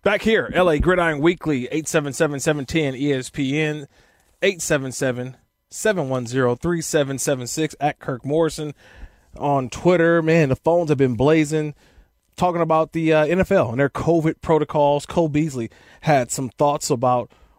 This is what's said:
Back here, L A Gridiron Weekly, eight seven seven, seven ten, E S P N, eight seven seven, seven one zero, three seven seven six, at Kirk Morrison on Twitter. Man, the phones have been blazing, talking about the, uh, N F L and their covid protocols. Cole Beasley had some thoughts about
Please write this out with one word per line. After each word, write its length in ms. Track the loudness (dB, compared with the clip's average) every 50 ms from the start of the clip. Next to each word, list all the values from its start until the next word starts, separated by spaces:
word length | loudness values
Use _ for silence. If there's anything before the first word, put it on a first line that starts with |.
Back 180 | -2 -2 -2 0
here, 300 | 2 2 2 2 0 0
L 160 | 0 2 2 2
A 100 | 2 2
Gridiron 420 | 2 2 2 2 2 0 0 2
Weekly, 440 | 2 0 0 0 -2 -2 -2 -2 -2 -4
eight 180 | -6 -6 -4 -2
seven 240 | -2 -2 -2 -2
seven, 280 | -2 -2 -2 -2 -2 -2
seven 260 | -2 -2 -2 -2 -4
ten, 280 | -4 -2 -2 -2 -2 -2
E 180 | -2 -2 -2
S 180 | -2 -2 -4 -6
P 280 | -6 -6 -4 -2 -2 -2
N, 280 | -2 -4 -4 -8 -12 -16 _ _ _ _ _ _ _ _ _ _
eight 180 | -2 -2 -2 -2
seven 320 | -2 -2 -2 -2 -2 -4
seven, 460 | -6 -4 -4 -2 -2 -4 -8 -10 -12 _ _ _ _ _ _ _
seven 400 | -10 -4 -2 0 0 0 -2 -2
one 160 | -2 -4 -4
zero, 300 | -2 -2 0 2 0 0
three 260 | -2 -2 -4 -4 -4
seven 340 | -2 0 0 0 0 0 -4
seven 300 | -4 -2 -2 -2 -2 -4
six, 280 | -6 -4 -4 -4 -4 -4 -4
at 200 | -4 -4 -4 -6
Kirk 220 | -8 -8 -8 -6 -4
Morrison 500 | -2 0 0 0 0 -2 -6 -10 -10 -12 _ _ -20 -20 -20 -20 -20 _ _ _ _ -10 -4
on 320 | -2 0 0 0 0 -4
Twitter. 500 | -6 0 2 4 4 4 4 4 4 4
Man, 300 | 4 4 4 4 4 2
the 60 | 0
phones 320 | 0 2 2 2 2 2 2
have 80 | 2 2
been 160 | 2 2 2
blazing, 600 | 2 2 4 4 4 2 0 -2 -4 -4 -6 -8 _ _ _ _ _ _ _ _ _ _ _ _
talking 260 | -2 -2 -2 0 0
about 300 | 0 2 2 2 2 0
the, 200 | -2 0 2 4
uh, 120 | 4 4 4
N 120 | 2 2 2
F 140 | 2 2
L 180 | 2 2 2 2
and 80 | 0 0
their 120 | 0 0
covid 500 | 0 -2 0 2 2 2 2 0 -2 -2
protocols. 640 | 0 0 2 2 2 0 0 2 2 2 2 0 -2
Cole 220 | -2 -2 0 0 2
Beasley 420 | 0 0 -2 -2 -4 -6 -8 -8 -10 -16 -20 -20 -20 _
had 320 | 0 2 2 2 2 0
some 160 | -4 -6 -6 -6
thoughts 420 | -2 0 0 0 0 -2 -2 -2
about 400 | -2 0 2 2 0 0 -2 -6 _ _ _ _ _